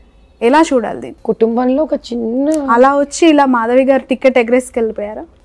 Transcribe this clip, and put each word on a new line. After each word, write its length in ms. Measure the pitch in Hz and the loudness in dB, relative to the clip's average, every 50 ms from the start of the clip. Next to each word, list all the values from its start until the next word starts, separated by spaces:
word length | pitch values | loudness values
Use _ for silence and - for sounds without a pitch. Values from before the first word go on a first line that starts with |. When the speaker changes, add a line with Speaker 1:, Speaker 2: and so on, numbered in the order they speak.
| _ _ _ _ _ _ _ - 220 | _ _ _ _ _ _ _ -2 0
Speaker 1:
ఎలా 180 | 233 269 311 320 - 277 | 2 4 4 4 2 0
చూడాలి 280 | 247 208 202 - - | -2 -2 -4 -8 -10
దీన్ని? 200 | - 120 - - - | -12 -14 -16 -8 -6
Speaker 2:
కుటుంబంలో 580 | - 214 - 226 226 233 240 254 254 262 285 311 | -6 -2 0 0 0 0 0 0 0 0 0 -2
ఒక 100 | - 302 | -2 -4
చిన్న 760 | - - - 233 240 226 220 233 262 277 294 320 311 277 262 | -6 -6 -8 -8 -6 -6 -4 -4 -2 -2 -2 -2 -2 -2 0
Speaker 1:
అలా 280 | 233 240 262 277 285 285 | 2 4 4 4 2 0
వచ్చి 300 | 285 285 - - 349 330 | -2 -4 -2 0 2 4
ఇలా 160 | 302 285 277 | 4 4 2
మాధవి 400 | 269 247 233 226 233 247 262 269 | 2 2 0 0 0 2 2 2
గారు 160 | 262 269 262 | 2 2 0
టికెట్ 360 | - - 262 - - 262 - 254 | 0 -4 -4 0 0 2 2 2
ఎగరేసుకెళ్ళిపోయారా? 880 | 233 226 247 254 254 - - 247 226 220 214 - 208 208 214 247 330 - _ _ _ | 0 2 0 -2 -2 -2 -4 -4 -4 -4 -4 -6 -10 -10 -10 -14 -16 -18 _ _ _